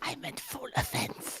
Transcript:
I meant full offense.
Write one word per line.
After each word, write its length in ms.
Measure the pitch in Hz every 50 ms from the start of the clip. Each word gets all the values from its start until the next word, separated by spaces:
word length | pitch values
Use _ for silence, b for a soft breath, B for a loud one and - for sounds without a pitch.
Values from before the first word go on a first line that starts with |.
I 120 | - 339 339
meant 240 | 285 262 - 139 -
full 280 | - - - - - - -
offense. 640 | - - - - 123 107 - - - - - - -